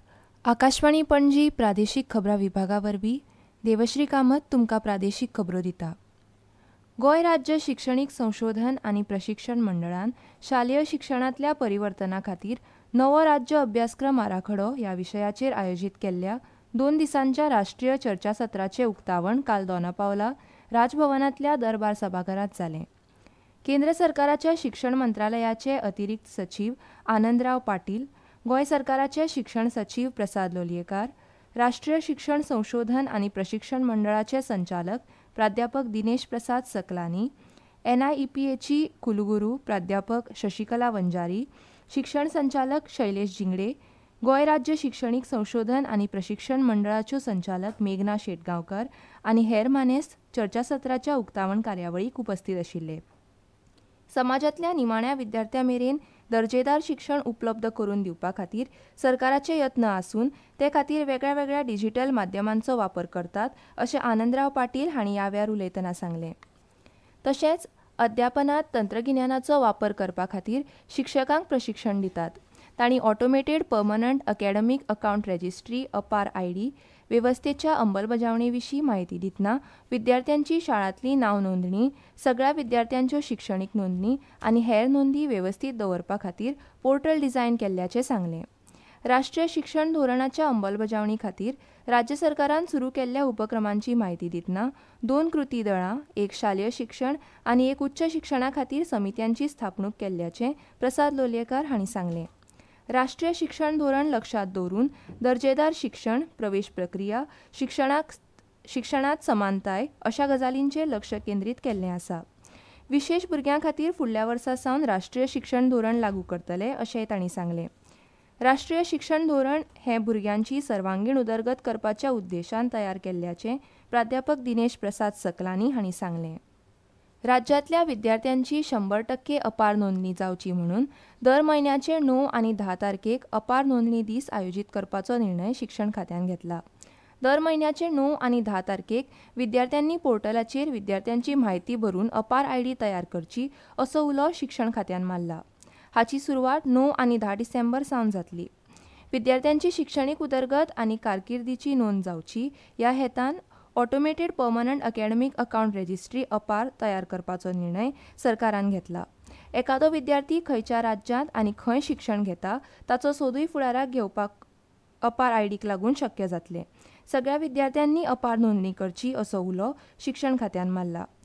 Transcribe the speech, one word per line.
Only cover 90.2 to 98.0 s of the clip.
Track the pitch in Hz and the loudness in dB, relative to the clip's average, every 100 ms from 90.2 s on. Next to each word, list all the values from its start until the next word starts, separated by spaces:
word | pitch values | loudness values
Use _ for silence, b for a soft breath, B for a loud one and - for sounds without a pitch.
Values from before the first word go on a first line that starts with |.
| 262 254 311 | 0 0 0
अंमलबजावणी | 233 196 202 214 220 208 220 | 2 0 -2 -2 -2 -2 -2
खातीर | 208 185 214 277 b b - | -4 -6 -6 -6 b b 0
राज्य | 240 240 285 | 2 2 0
सरकारान | 330 294 285 302 349 | 0 2 2 2 0
सुरू | 294 254 | -2 -2
केल्ल्या | 262 247 254 | -2 -2 0
उपक्रमांची | 277 220 214 226 214 208 208 | 0 0 -2 -2 0 -2 0
म्हायती | 240 196 170 175 | 0 0 -2 -6
दितना | 170 165 180 247 b b b | -6 -4 -2 -2 b b b
दोन | 233 277 330 | 0 2 2
कृती | 320 269 240 | 0 -2 -2
दळां, | 208 190 180 240 294 - | 0 0 0 -4 -6 -4
एक | 202 | -4
शालेय | - 214 190 208 | -2 -2 0 -2
शिक्षण | 247 233 - 254 302 B B | -4 -8 -4 -4 -4 B B
आनी | - 247 254 | 0 2 2
एक | 269 | 0
उच्च | 277 - | -4 0